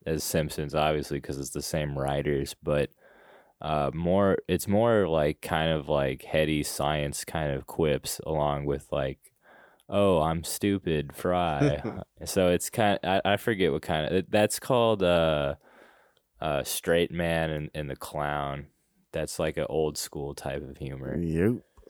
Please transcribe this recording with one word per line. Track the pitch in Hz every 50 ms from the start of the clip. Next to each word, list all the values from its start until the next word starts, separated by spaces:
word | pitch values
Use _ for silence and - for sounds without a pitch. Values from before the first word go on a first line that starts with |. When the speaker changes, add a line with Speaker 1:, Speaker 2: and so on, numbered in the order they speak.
| _
Speaker 1:
as | - 80 76 -
Simpsons, | - - 82 78 76 - - 78 71 76
obviously, | 76 76 78 78 76 73 - 73 69
'cause | - - 71 69
it's | 69 67
the | - 73
same | 71 - - 80 76 71 69
writers, | 69 67 69 71 71 71 73 71 69 69 - - - -
but, | 73 73 73 69 - _ _ _ _ - - - - - - _ _ _ _
uh, | - 76 78 76 71 69 67
more, | 80 85 85 92 98 101 98 90 - -
it's | - 92 87 -
more | 107 101 104 117 120 113 107 95
like, | 82 80 78 76 76 78 -
kind | - - - 80 80 82
of | 80 78 69 73
like | 76 71 69 67 67 71 -
heady | - - 78 78 78 78 76 73
science | - - - 71 71 76 76 73 73 71 - -
kind | - - 82 78 73 69
of | 67 64
quips | - - - 82 76 71 67 - - - - -
along | - 78 76 73 73 71 71 71
with, | 71 69 69 - -
like, | 76 73 69 67 69 - - _ _ _ _ _ - - - - _ _ _ -
"Oh, | 98 101 101 98 92 80
I'm | 78 80 80 85 80
stupid, | - - - - 101 101 95 - 87 80 76 71 71 -
Fry." | - - 90 90 90 87 82 76 71 71 71 71 71 -
Speaker 2:
<laughs> | 113 - 95 - - _ - 80
Speaker 1:
So | 82 - 95 92 90
it's | 87 87 - -
kind, | - - 110 104 98 - -
I, | 87 95 98 -
I | 95 101
forget | 101 - 123 113 92 92 78 69
what | 80 -
kind | - 85 78 76
of, | - 90
it, | 95 85 -
that's | - 104 107 104 - -
called, | - - 135 120 117 113 110 101 92
uh, | 87 87 85 82 80 78 73 71 71 71 - _ _ - - - - _ _ _ _ _ _ _ _ _ _
uh, | - 78 73 69 65
Straight | - - - - 90 82 85 87 -
Man | 82 85 87 82 82 82 82 80
and, | 78 76 76 78 -
and | 78 76 69
the | 67
Clown. | - - - - 76 73 73 73 73 71 69 69 71 73 - _ _ _ _ _ _ _ _ -
That's, | 80 78 - - -
like, | 82 80 78
an | 82 78 -
old | 73 80 78 76 73
school | - - - - 78 71 71 71
type | - - 69 69 71 73
of | 65 71
humor. | - 67 67 67 67 65 67 65 78 85
Speaker 2:
Yep. | 82 80 80 90 113 123 90 - _ _ - - -